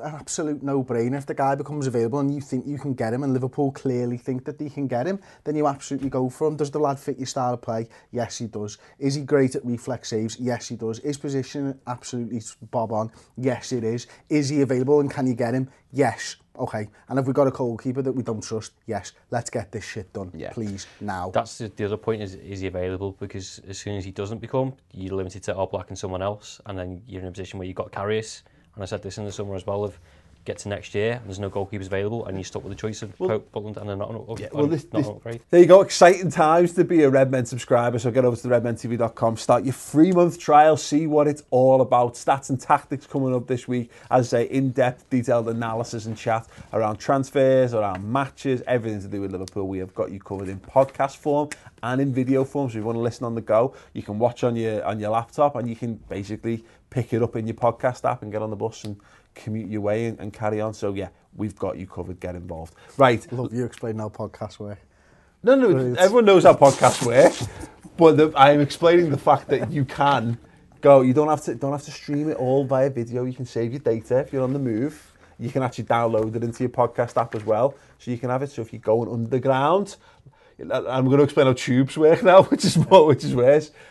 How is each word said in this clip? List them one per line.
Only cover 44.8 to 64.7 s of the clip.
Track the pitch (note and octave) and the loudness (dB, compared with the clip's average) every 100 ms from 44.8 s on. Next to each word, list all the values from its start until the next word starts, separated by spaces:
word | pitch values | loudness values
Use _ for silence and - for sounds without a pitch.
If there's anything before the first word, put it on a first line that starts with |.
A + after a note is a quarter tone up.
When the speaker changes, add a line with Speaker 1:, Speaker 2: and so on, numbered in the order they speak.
| B2+ C3+ _ | 0 -2 _
Speaker 2:
detailed | B2+ B2 A#2+ A2+ | -2 0 0 0
analysis | A2+ A#2 A2+ A#2 A#2 A2 | -4 -4 -4 -6 -8 -10
and | A2+ | -6
chat | A#2 A2+ - - - | -2 -2 -4 -16 -6
around | A2 G#2+ G#2 | -2 -2 -2
transfers, | - C#3 C3 C#3+ C3 C3 B2+ | 0 0 0 2 4 4 4
around | A#2 G2+ F#2+ G#2 | 0 -2 -4 -4
matches, | C3+ C3+ - C#3 B2 - | -4 -4 -6 -4 -2 -2
everything | B2 A2 G#2 | -2 -2 -6
to | G2+ | -8
do | G2+ | -8
with | G2 | -6
Liverpool. | F#2 F#2+ G#2 F#2+ | -8 -8 -8 -6
We | F#2+ | -6
have | F#2 | -8
got | - - | -6 -8
you | G2 | -8
covered | - G2 F#2+ | -10 -8 -8
in | G2 | -10
podcast | - C3 C3+ - C#3 - | -2 0 0 0 -6 -4
form | D#3 C#3+ D3 - - - | -2 0 -2 -8 -18 -10
and | A#2 B2+ | -4 -2
in | C#3 | -2
video | B2+ B2+ C3+ C3 | -2 0 0 0
form, | C#3+ C3 | -4 -6
so | |
if | A2 | -4
you | |
want | G#2+ A#2 | -6 -4
to | |
listen | A#2 - A#2+ | -4 -4 -6
on | A2+ | -6
the | |
go, | G#2+ A2 C3 - - | 2 2 2 -2 -16
you | A2+ | -12
can | G#2 G#2 | -8 -2
watch | A#2+ - B2 | -2 0 -2
on | A#2 | -2
your, | A2+ G#2+ - | -2 -4 -4
on | A2 | -4
your | G#2+ | -2
laptop | A2+ A2+ - C#3+ B2 | -4 -4 0 0 0
and | A#2+ | -6
you | A2 | -6
can | A#2+ A2 - | -8 -8 -10
basically | F#2+ G2 G#2+ A2+ A2+ - _ _ | -10 -8 -8 -6 -6 -10 _ _
pick | B2+ A2+ | -6 -2
it | A2+ | 0
up | A#2 A#2 | 0 -2
in | A2 | -6
your | A2 | -2
podcast | A#2+ - C3 B2 B2 | 0 0 -4 -2 -4
app | A#2+ | -4
and | G#2+ | -6
get | G#2 | -8
on | A2 | -6
the | G2+ | -6
bus | A2 - G#2+ | -8 -8 -14
and | G2+ _ _ _ - | -14 _ _ _ -16
commute | - A2 G2 | -10 -8 -6
your | G#2+ | -4
way | G#2 A2 A#2 | -2 -2 -4
and, | G#2+ | -6
and | G#2 | -12
carry | G#2 G#2+ G#2+ | -8 -4 -2
on. | A2 | -4
So | F#2+ G#2 G2+ | -6 -6 -6
yeah, | F#2 - _ - | -8 -14 _ -10
we've | G#2+ - | -8 -6
got | G2 - | -8 -8
you | F#2 | -12
covered. | - F2+ F2+ | -12 -12 -10
Get | F2+ F2 | -10 -10
involved. | F2+ E2 E2 _ - - | -12 -14 -16 _ -8 4
Right. | C3 A2+ - | 4 4 -2
Speaker 1:
Love | B2 A#2+ | -8 -6
you | A#2+ | -6
explaining | A#2 - A#2 A2 | -6 -8 -10 -8
how | G#2+ | -8
podcasts | - G#2 - G#2 - | -10 -12 -10 -12 -12
work. | G#2 | -16